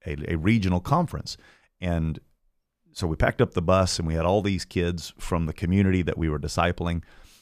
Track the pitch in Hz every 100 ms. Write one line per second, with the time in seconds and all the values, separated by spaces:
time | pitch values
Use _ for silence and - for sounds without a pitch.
0 | - 73 82 82 87 113 95 90 - 156
1 | 170 - - - - _ _ - 90 85
2 | 80 76 _ _ _ _ _ _ _ -
3 | 85 80 117 - 117 - 85 95 92 -
4 | 82 82 82 104 98 90 - 95 87 85
5 | - - - 87 80 - 85 95 95 92
6 | 80 - 80 76 80 - 87 87 85 85
7 | - - - -